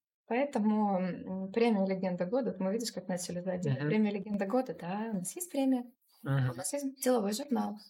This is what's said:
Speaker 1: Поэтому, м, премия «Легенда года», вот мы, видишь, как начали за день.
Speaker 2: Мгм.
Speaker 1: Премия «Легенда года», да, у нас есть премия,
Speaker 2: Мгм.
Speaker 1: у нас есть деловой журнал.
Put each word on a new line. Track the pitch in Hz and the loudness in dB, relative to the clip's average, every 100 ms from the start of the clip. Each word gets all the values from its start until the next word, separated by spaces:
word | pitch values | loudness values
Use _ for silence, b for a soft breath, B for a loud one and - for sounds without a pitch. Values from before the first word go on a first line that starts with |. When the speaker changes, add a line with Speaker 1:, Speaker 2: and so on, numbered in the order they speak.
| _ _ - | _ _ -2
Speaker 1:
Поэтому, | 233 285 254 208 214 208 190 | 0 0 2 2 4 2 2
м, | 185 170 190 190 190 | 0 -4 -6 -6 -2
премия | 202 233 202 190 | 2 4 4 2
«Легенда | 190 185 175 180 | 2 0 0 0
года», | 247 214 | 0 0
вот | 190 | -2
мы, | 190 | -2
видишь, | 220 233 | -2 -4
как | - - | -6 -4
начали | - - 175 | -4 -4 -4
за | 180 180 | -4 -2
день. | 165 127 | 0 0
Speaker 2:
Мгм. | 147 | 2
Speaker 1:
Премия | 214 208 | 2 2
«Легенда | 202 208 202 190 | 0 -2 -2 0
года», | 247 254 165 | 0 0 -4
да, | 170 202 220 | -6 -4 -2
у | 202 | -4
нас | 180 349 | -4 -8
есть | - | -4
премия, | 277 269 254 240 - _ _ | 0 2 2 -2 -14 _ _
Speaker 2:
Мгм. | - 139 127 | 0 2 2
Speaker 1:
у | |
нас | 123 - | 0 -4
есть | 285 277 269 | -2 -4 -2
деловой | 254 247 202 | 2 2 2
журнал. | 214 285 220 208 208 | -2 0 0 0 -6